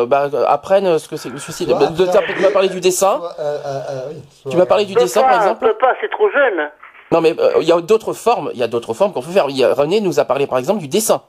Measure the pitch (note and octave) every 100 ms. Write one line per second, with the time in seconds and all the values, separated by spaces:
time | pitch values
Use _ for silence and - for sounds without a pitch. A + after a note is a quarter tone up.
0 | A#2+ C#3 C#3+ C#3 - C#3+ - G3 F#3+ D#3+
1 | - D3+ - C#3 - - D3+ E3+ - E3
2 | F3+ F3+ - - F#3+ G3 F#3+ F3+ F3+ F3+
3 | F#3+ C4 B3+ - D3+ D3 C#3+ C#3 C#3 C3+
4 | C3 D#3+ - _ C3+ C3 F3+ F#3 G#3 F#3+
5 | - - - A3+ G3+ A3+ A4+ G#4+ C4 -
6 | G#4+ - G#4+ C4 C4+ F3+ D3+ - - -
7 | - E3 D#3+ E3+ - - D#3+ E3+ E3 A3
8 | G3+ D#3+ - A3+ D3+ - A#2 A#2+ A#2 A2+
9 | G3+ D3+ C#3 F#3+ C#3+ C3+ A#2+ - D3 G#3
10 | G3 D3+ - C3 C#3 B2+ C3 G#3 D3 F3+
11 | A3 D3